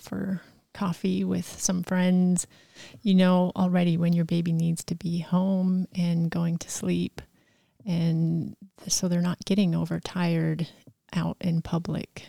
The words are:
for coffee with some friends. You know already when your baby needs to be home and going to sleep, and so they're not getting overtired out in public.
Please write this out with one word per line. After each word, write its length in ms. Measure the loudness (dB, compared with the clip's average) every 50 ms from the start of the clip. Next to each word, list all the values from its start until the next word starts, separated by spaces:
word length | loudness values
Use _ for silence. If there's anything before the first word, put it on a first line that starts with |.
for 400 | -14 -10 -8 -6 -4 -4 -6 -6 -8 -12 -20 _ _ _ -10
coffee 500 | -6 -4 -4 -4 -2 -2 -2 -2 0 -2
with 220 | -2 -2 -4 -4 -6 -8 -4
some 200 | -2 -2 -2 -2
friends. 680 | -2 -2 0 2 2 4 4 4 4 4 2 0 -2 -6 -10 -20 -20 _ -20 -20 -20 -20 -14 -6
You 140 | 0 4 6
know 380 | 6 6 6 6 4 4 2 0
already 400 | 0 0 2 2 2 4 4 2
when 160 | 2 2 2
your 140 | 2 2 2
baby 260 | 2 0 0 0 0
needs 320 | 0 2 2 0 0 -2 -4
to 120 | -6 -8
be 240 | -6 -4 -4 -4 -4
home 680 | -2 0 0 2 2 2 2 2 2 2 2 0 0 -2 -2
and 340 | -2 0 0 2 2 0 0
going 280 | 0 0 0 0 -2 -4
to 120 | -6 -8
sleep, 520 | -10 -6 -4 -2 -2 -2 -2 -4 -6 -10 -18 -18 _ _ _ _ _ _ _ _ _ _ -6
and 680 | -4 -2 0 2 2 2 2 2 0 0 -2 -4 -6 -10 -14 -20 -20 _ -14 -6 -4
so 200 | -2 -2 0 0
they're 140 | 0 0
not 220 | 0 -2 -2 -4 -2
getting 280 | 0 2 2 2 2 2
overtired 920 | 0 -2 -2 -4 -6 -6 -6 -4 -2 0 0 0 0 0 0 -2 -2 -4 -6 -8 -18 -20 -20 -20 _ _ -6 -4
out 240 | -2 -2 -2 -4 -4
in 200 | -2 0 0 0
public. 640 | 0 -2 -4 -4 -2 -2 -6 -6 -6 -8 -14 -18 -20